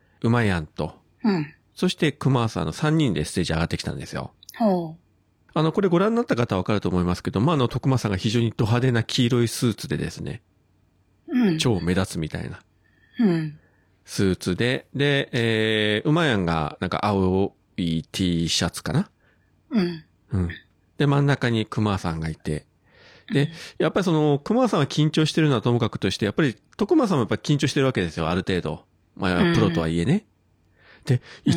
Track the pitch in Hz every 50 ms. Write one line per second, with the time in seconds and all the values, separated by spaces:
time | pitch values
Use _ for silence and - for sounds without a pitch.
0 | _ _ _ _ - 113 117 120 113 104 92 85 76 - _ - 78 76 - -
1 | _ _ _ _ - 226 196 175 147 143 - _ _ _ _ - - 185 - -
2 | 180 151 135 - - 139 135 123 117 110 - 92 82 80 78 - - 151 156 165
3 | 151 127 87 76 78 - - 95 87 - 80 80 165 - - - - - - -
4 | - - - - - - - _ _ - - - 233 208 190 175 170 160 165 -
5 | _ _ _ _ _ _ _ _ _ _ - 165 156 160 156 - 196 190 170 170
6 | 196 214 226 233 240 - - 113 120 - 104 95 90 - 110 101 - 90 87 90
7 | 87 87 87 - - - - 95 110 160 175 143 127 117 - 127 - 139 131 123
8 | - 107 98 92 - 117 101 120 117 113 - - 120 104 117 120 120 131 120 117
9 | 110 - - - 123 117 127 120 120 113 - - - 120 101 - - 76 87 73
10 | 76 78 - - 80 76 73 - _ _ _ _ _ _ _ _ _ _ _ _
11 | _ _ _ _ _ - 320 247 247 196 165 160 156 135 113 87 82 85 90 95
12 | 92 - - 85 80 76 - 85 80 - - - - _ _ _ _ _ _ _
13 | _ _ _ - 240 196 170 160 160 156 147 156 _ _ _ _ _ _ _ _
14 | _ - - - 104 95 90 - - 95 90 87 113 120 131 135 - _ - 127
15 | 143 143 143 139 139 - - 127 117 113 113 110 110 110 110 107 107 107 107 107
16 | - 156 151 170 170 147 117 101 90 85 82 80 78 73 - - 95 90 90 -
17 | - 104 101 98 95 92 92 95 98 - - _ _ _ _ - 92 85 80 82
18 | - _ - - 95 90 87 82 85 80 - - 92 85 - - - - 78 147
19 | 208 - _ _ _ _ _ _ _ _ _ _ _ - 302 220 175 175 170 160
20 | - _ _ _ _ - - 95 90 85 - - - _ _ _ _ _ _ -
21 | 147 143 139 143 143 143 143 - - 120 117 110 107 - - - 107 107 98 92
22 | - 87 82 80 80 80 78 - - - 76 71 - _ _ _ _ _ _ _
23 | - - - - _ - - 240 139 - - - - - - - - 156 - 214
24 | 185 185 165 156 151 151 143 139 - - 214 247 262 220 - 180 143 - - -
25 | 151 156 - 160 156 151 - - 156 151 135 110 - 123 120 117 117 107 - -
26 | - 185 190 - - 98 - - 160 131 107 - _ _ _ - 226 - 359 311
27 | 254 196 190 131 113 - - 101 - - 151 139 156 131 - 151 135 131 123 113
28 | 92 82 - - 82 78 87 92 90 - 95 87 82 78 78 82 - _ _ _
29 | _ _ - - 98 92 92 90 214 170 170 127 113 95 82 82 80 80 82 85
30 | 85 107 165 208 - _ _ _ _ _ _ _ _ _ _ _ _ - - -
31 | - - 127 123 - - - - - - 180